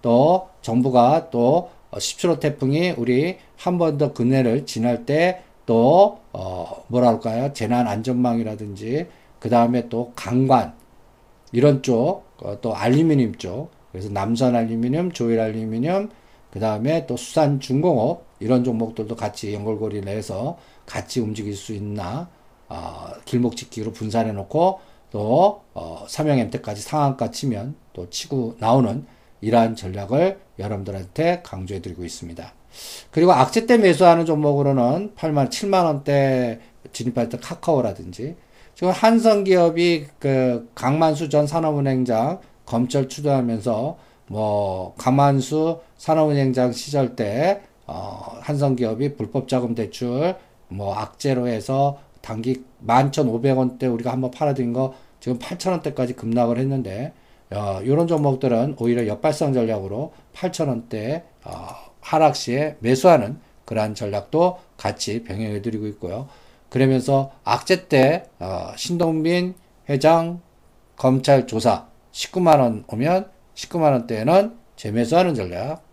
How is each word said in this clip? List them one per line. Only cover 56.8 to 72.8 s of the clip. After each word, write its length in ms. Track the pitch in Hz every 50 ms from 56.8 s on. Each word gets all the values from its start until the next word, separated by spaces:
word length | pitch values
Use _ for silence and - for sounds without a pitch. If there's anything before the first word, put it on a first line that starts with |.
| 120 98 95 104 127 160 - _ _ _ _ _ _ _
어, 300 | 95 101 104 101 95 95 98
요런 240 | 120 139 156 170
종목들은 680 | 165 170 151 147 143 131 131 139 127 120 113 123 147 143 -
오히려 280 | 117 120 120 123 117
역발상 460 | 107 104 - - 156 143 147 165 147 135
전략으로 600 | 123 117 110 113 104 95 98 98 113 147 165 - - _ _ _
팔천 360 | - - 180 175 - 165 143
원대, 540 | 123 113 113 - - 110 107 117 151 165 - - _ _ _
어, 80 | - 87 87 92 - - - - - _ _
하락 360 | - - - 156 160 151 143
시에 420 | - - - 120 131 151 156 147 -
매수하는 600 | - 113 131 131 - 185 170 143 107 101 147 - _ _ _ _ _
그러한 300 | - 117 110 107 107 107
전략도 640 | 101 113 101 98 101 - - - 156 175 180 175 - - _ _
같이 460 | - - 95 104 - - - 104 117 233
병행해 380 | - 95 98 113 107 104 104
드리고 260 | 98 117 110 107 107
있고요. 400 | 107 101 - - 87 92 113 135 139 - - - - - _ _ _
그러면서 640 | - 127 131 135 131 127 123 - 139 135 135 135 - _ _
악재 440 | - 110 120 - - 190 175 -
때, 380 | - 151 135 131 135 160 185 - - _ _
어, 320 | 85 92 95 87 87 85 -
신동빈 800 | - - - 175 170 170 165 160 160 156 165 175 180 175 180 185 - _ _ _ _ _ -
회장 520 | 143 135 139 156 165 165 165 165 175 175 - _ _ _ _ _ _ _ _ _ _
검찰 520 | _ - 131 127 135 131 - 139 135 117
조사 400 | - - 110 113 123 101 92 - - - _ _ _
십구만 480 | _ - - - - 185 180 165 156 143
원 240 | 131 120 110 104